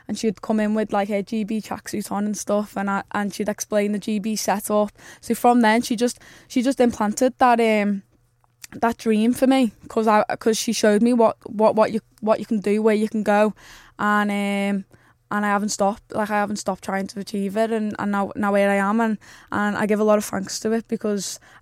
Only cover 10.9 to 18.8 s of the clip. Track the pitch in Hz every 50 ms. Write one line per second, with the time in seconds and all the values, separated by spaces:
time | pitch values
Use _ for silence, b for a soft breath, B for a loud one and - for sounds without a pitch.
10.9 | 208 208 233 240 247 233 226 220 - - - - - 202 220 214 - 220 220 -
11.9 | 214 220 - _ _ _ - 214 220 - 214 - 233 208 180 208 202 214 214 220
12.9 | 214 208 214 220 - 220 202 214 208 208 214 214 196 B B B B B B B
13.9 | B B 202 208 208 208 208 208 202 202 202 202 202 202 196 202 202 196 190 _
14.9 | b b b b b b _ - - 208 208 208 202 202 208 208 - - 202 196
15.9 | 214 - - - - - 214 202 214 208 208 202 208 196 - - 190 - - -
16.9 | 190 190 196 190 - 202 190 - - 202 196 196 190 214 226 220 226 220 214 214
17.9 | - - 202 202 202 202 196 196 - - 214 202 202 202 202 196 202 196